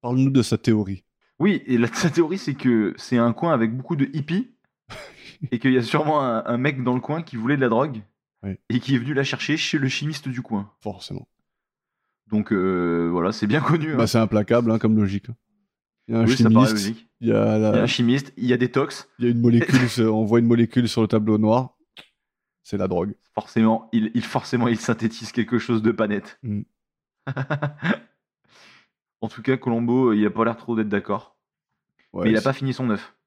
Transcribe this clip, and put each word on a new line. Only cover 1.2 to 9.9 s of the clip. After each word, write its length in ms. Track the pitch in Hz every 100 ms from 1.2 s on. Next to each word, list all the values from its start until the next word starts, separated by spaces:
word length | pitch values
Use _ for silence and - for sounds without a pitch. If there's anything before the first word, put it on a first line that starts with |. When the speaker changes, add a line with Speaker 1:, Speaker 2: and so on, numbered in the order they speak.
| _ _
Speaker 2:
Oui, 220 | 185 175 -
et 100 | 123
la, 100 | 117
sa 200 | - 170
théorie, 280 | 156 160 196
c'est 160 | -
que 400 | 139 127 113 101 -
c'est 200 | - 123
un 140 | 120
coin 200 | 117 170
avec 240 | 143 113 123
beaucoup 200 | 127 165
de 120 | 139
hippies 400 | 151 143 175 254 _ _ _ _
Speaker 1:
<laughs> 600 | - - - - - 151
Speaker 2:
et 80 | 120
qu'il 140 | 135
y 60 | 127
a 40 |
sûrement 380 | 113 151 156 151
un, 220 | 131 113 -
un 120 | 120
mec 260 | 135 135
dans 100 | 127
le 60 | 123
coin 220 | 123 156
qui 140 | 160 120
voulait 200 | 113 143
de 60 |
la 60 | 127
drogue 340 | 113 151 117 101 _ _ _
Speaker 1:
Oui. 140 | 98 95 _
Speaker 2:
et 100 | 123
qui 160 | 131
est 40 | 131
venu 160 | 120
la 100 | 143
chercher 320 | 135 - - 156
chez 220 | - 156
le 100 |
chimiste 400 | 131